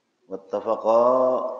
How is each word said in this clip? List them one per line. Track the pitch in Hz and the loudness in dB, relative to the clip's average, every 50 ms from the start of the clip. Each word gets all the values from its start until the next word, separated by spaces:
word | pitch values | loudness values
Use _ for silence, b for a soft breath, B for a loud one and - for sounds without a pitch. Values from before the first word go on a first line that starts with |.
| _ _ _ _ _ - | _ _ _ _ _ -16
Wattafaqa | 95 98 - - - 104 98 110 110 104 - 107 113 117 120 123 127 131 127 127 127 120 - - 107 | -16 -16 -10 -10 -10 -6 -4 -4 -4 -2 0 2 2 4 4 4 2 2 2 0 0 -2 -4 -6 -8